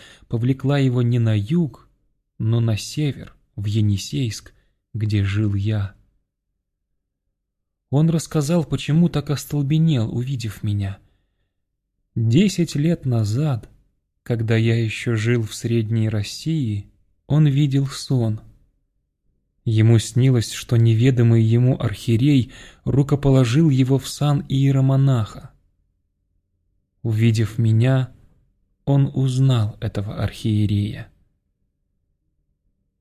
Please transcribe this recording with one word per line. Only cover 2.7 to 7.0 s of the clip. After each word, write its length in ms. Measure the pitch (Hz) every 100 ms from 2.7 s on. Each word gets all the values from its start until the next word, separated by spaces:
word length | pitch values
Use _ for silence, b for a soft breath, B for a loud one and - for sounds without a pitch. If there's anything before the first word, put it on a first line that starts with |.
| 104
север, 580 | - - 151 104 - _ _
в 120 | - 104
Енисейск, 880 | 110 107 98 - 143 123 - - _ _ _ _
где 280 | 107 107 104
жил 320 | 98 101 107
я. 400 | 101 101 107 98 - _ _ _ _ _ _ _ _ _ _